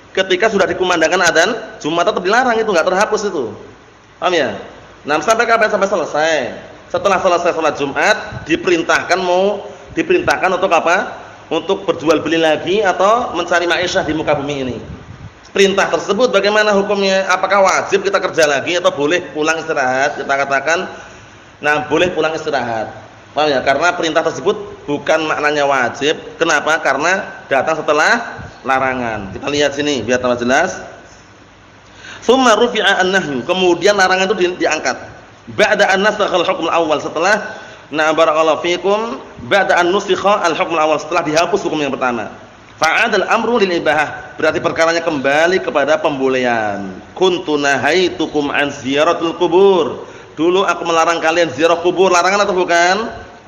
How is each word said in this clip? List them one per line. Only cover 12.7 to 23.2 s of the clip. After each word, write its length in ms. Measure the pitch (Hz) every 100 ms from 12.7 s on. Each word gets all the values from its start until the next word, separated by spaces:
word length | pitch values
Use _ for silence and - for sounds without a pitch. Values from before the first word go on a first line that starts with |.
| 196
atau 480 | 202 175 190 233 240
mencari 400 | 160 175 175 175
ma'isyah 320 | 165 175 185
di 80 | 151
muka 240 | 151 151 143
bumi 320 | 139 143 131
ini. 100 | 113 101 - - - - - - 185
Perintah 320 | 196 190 165
tersebut 400 | 165 165 202 247
bagaimana 480 | 190 196 214 214 196
hukumnya? 480 | 196 202 196 190 190
Apakah 320 | 185 190 196
wajib 400 | 190 156 131 190
kita 160 | 190 190
kerja 240 | 180 147
lagi 320 | 156 139 127 175
atau 160 | 185
boleh 320 | 143 143 170 -
pulang 240 | 151 151 160
istirahat? 560 | 151 151 131 131 143 135
Kita 80 | 131
katakan, 640 | 139 139 139 143 170 190 - - - - - - -
nah, 240 | 143 151 147
boleh 240 | 160 180
pulang 240 | 156 156 160
istirahat. 560 | 156 139 120 113 104 - - -